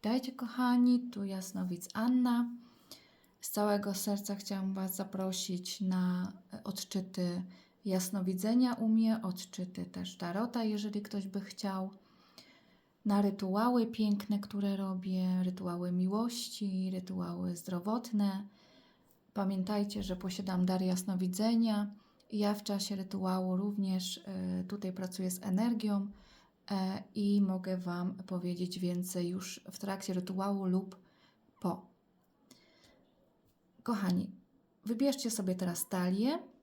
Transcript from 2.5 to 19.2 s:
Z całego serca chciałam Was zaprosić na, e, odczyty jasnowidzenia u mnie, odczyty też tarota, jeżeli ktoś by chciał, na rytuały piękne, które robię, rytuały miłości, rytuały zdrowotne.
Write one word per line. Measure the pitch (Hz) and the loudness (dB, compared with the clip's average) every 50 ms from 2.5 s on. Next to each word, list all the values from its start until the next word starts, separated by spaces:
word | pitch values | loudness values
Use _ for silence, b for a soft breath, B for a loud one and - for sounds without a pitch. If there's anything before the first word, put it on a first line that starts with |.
| 240 B B B B B B B B B B B B B B B B B | -2 B B B B B B B B B B B B B B B B B
Z | - - | -10 -4
całego | - 214 208 208 208 202 202 202 196 | 0 2 4 4 4 2 2 0 -2
serca | 190 - 208 202 202 202 - 202 | -2 0 0 0 0 0 -4 -4
chciałam | 196 - - 196 196 190 190 190 | -4 -4 -4 -4 -2 0 -2 -2
Was | 190 190 185 - | -2 -2 -4 -2
zaprosić | - 196 190 - 190 190 190 185 185 - - 185 180 180 - - - | -4 -6 -4 -2 -2 -2 0 0 -2 -2 -2 -4 -4 -4 -6 -6 -2
na, | 196 185 185 185 180 180 180 180 180 196 202 - - - - | 0 2 2 4 4 2 2 0 -2 -4 -6 -12 -16 -16 -16
e, | 220 - | -10 -8
odczyty | 208 196 - - - - 196 185 185 - - 180 175 175 180 180 B B B B B B B _ | -8 -6 -6 -8 -4 -4 -4 -4 -4 -4 -2 -2 0 -2 -4 -6 B B B B B B B _
jasnowidzenia | 202 190 185 185 - - 196 185 185 190 185 190 214 233 247 254 247 247 | 0 0 0 0 0 -2 -2 0 0 0 0 2 4 4 6 4 4 2
u | - 226 | 2 2
mnie, | 220 220 220 226 220 220 226 | 4 6 6 6 4 4 2
odczyty | - 190 180 - - - - - 180 180 - - 180 | 0 -4 -4 -4 -8 -10 -8 -8 -8 -6 -6 -8 -8
też | 175 - 180 180 185 - | -8 -6 -8 -8 -8 -8
tarota, | - 180 175 175 196 233 240 240 240 226 | -8 -6 -4 -2 -2 -2 -2 -2 0 0
jeżeli | 214 214 208 208 214 202 208 | 0 0 0 -2 -2 -4 -4
ktoś | 208 - - 202 190 | -6 -4 -6 -4 -4
by | 196 - 202 | -2 -4 -6
chciał, | 196 - - - - 202 190 190 190 190 - B B B B B B B B B B B B B B B B B B B B _ _ | -6 -6 -10 -6 -4 -2 -2 -2 -4 -4 -6 B B B B B B B B B B B B B B B B B B B B _ _
na | 208 202 202 | 4 4 6
rytuały | 202 202 196 196 196 185 185 202 226 247 247 247 226 | 4 4 2 0 -2 0 2 2 4 4 4 4 2
piękne, | 226 233 - 214 208 208 202 - - 208 202 | 2 2 2 2 4 4 2 2 0 -2 -2
które | 202 - - 202 202 202 196 | -2 -4 -4 0 0 0 0
robię, | 196 196 190 190 185 185 190 185 185 185 185 185 185 180 | 0 -2 -2 -2 -4 -2 -2 0 2 2 2 2 2 2
rytuały | 185 180 185 185 180 175 175 180 180 | 0 -2 -2 -4 -4 -4 -2 -2 0
miłości, | 180 180 180 185 196 214 233 240 240 - - - - - 208 196 190 185 185 185 | 2 2 2 2 2 2 0 0 -2 -4 -8 -8 -6 -4 -4 -2 -2 -2 -2 -2
rytuały | 190 185 185 185 185 185 175 175 170 175 180 180 175 | -2 -4 -6 -6 -6 -4 -4 -4 -4 -2 -2 -2 -4
zdrowotne. | 165 - - 185 175 175 208 220 247 226 - - 208 202 196 190 196 202 B B B B B B B B B B B B B B B | -4 -6 -4 -4 -4 -2 -2 -2 -2 -2 -2 2 2 2 2 2 -2 -6 B B B B B B B B B B B B B B B